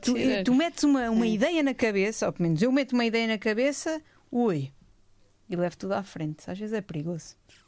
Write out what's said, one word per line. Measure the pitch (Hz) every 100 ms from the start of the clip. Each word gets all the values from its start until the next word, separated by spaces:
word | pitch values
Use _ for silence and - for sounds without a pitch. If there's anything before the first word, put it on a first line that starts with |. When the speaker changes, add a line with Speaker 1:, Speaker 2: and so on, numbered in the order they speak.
Speaker 1:
Tu, | 240
Speaker 2:
Atira. | 247 254 208
Speaker 1:
tu | 190
metes | 254 339 -
uma, | 294 269 233
uma | 226
Speaker 2:
Sim. | 233
Speaker 1:
ideia | 214 285 339
na | 277
cabeça, | - 226 202 202 220 202
ou |
pelo | - 170
menos | 156
eu | 240
meto | 269 269
uma | 247 233
ideia | 226 226
na | 220
cabeça, | 220 214 269 285 339 320 - _ _
ui, | 247 240 156 135 - - _ _ _ _ _ -
e | 175
levo | 175 -
tudo | 190
à | 196
frente. | 196 175 156 151 -
Às | 185
vezes | 214
é | 214
perigoso, | 196 160 156 170 - - _ -